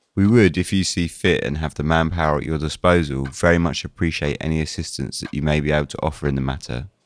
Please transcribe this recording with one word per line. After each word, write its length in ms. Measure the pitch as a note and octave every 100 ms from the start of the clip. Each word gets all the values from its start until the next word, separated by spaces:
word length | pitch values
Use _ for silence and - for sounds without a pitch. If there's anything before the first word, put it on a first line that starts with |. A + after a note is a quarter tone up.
| _ -
We 120 | G2+
would, 300 | A#2+ G2 D#2+
if 160 | F2+
you 100 | F#2+
see 240 | F2+ - E2+
fit 360 | - F#2 D#2+
and 140 | - D2+
have 180 | D2+ -
the 80 |
manpower 540 | D2 E2 E2 F2 D#2 D2+
at 80 | -
your 120 | D#2
disposal, 680 | D2+ - F2+ F2 D2 C2+ C2+
very 320 | - F2 E2+
much 260 | E2+ C2+ -
appreciate 520 | - E2+ - D2 -
any 200 | D#2 D#2+
assistance 580 | D#2 - D#2 - C2+ -
that 140 | -
you 100 | D2
may 160 | D2+ D2+
be 120 | D2
able 140 | D2+ C#2+
to 140 | -
offer 260 | D#2 D2 D2
in 80 | C2+
the 60 |
matter. 460 | C2+ C2+ - A#1+ F#2+ _